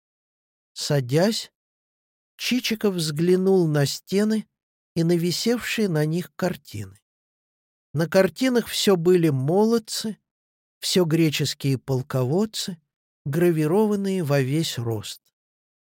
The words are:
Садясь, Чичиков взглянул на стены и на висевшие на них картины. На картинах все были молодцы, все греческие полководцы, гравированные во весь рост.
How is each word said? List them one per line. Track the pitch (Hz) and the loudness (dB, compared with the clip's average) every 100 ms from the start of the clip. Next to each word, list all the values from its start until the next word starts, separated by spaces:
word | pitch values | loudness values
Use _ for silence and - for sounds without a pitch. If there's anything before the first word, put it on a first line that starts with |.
| _ _ _ _ _ _ _ | _ _ _ _ _ _ _
Садясь, | - - 147 120 147 202 220 - _ _ _ _ _ _ _ _ - | -10 -4 -2 0 2 2 0 -6 _ _ _ _ _ _ _ _ -10
Чичиков | - 247 233 220 208 | -4 -2 -2 -2 -2
взглянул | 180 160 147 175 185 185 190 165 | -2 -2 0 2 2 4 4 4
на | 147 139 | 2 0
стены | - - 190 214 214 - _ _ _ _ | -2 -4 -2 0 -2 -4 _ _ _ _
и | - | -2
на | 165 175 | 0 2
висевшие | 175 160 226 240 - - 208 | 0 -2 0 -2 -2 -2 0
на | 151 | 0
них | 151 170 - - | 0 -2 -6 -6
картины. | 180 160 - 101 98 - _ _ _ _ _ _ _ _ _ | -4 -6 -10 -12 -12 -16 _ _ _ _ _ _ _ _ _
На | 143 165 | -4 0
картинах | 190 190 - 254 240 - | 2 2 2 0 0 0
все | - - 185 | -2 2 2
были | 170 185 165 | 4 4 4
молодцы, | 135 135 185 220 233 220 - 220 190 _ _ _ _ _ _ | 2 2 2 2 0 -2 -8 -8 -10 _ _ _ _ _ _
все | - 190 | -2 0
греческие | 170 160 160 143 139 - 139 131 | 2 2 2 0 -4 -4 -2 -2
полководцы, | - 131 131 131 123 170 220 - - 170 _ _ _ _ | -2 -4 -2 -2 -2 -2 -2 -6 -10 -10 _ _ _ _
гравированные | 147 147 175 156 151 190 214 208 196 190 | -6 0 2 2 2 2 2 0 -2 -2
во | 147 143 | 0 0
весь | 127 151 165 - | 0 -2 -2 -4
рост. | 120 110 - - _ _ _ _ _ _ _ | -6 -6 -8 -16 _ _ _ _ _ _ _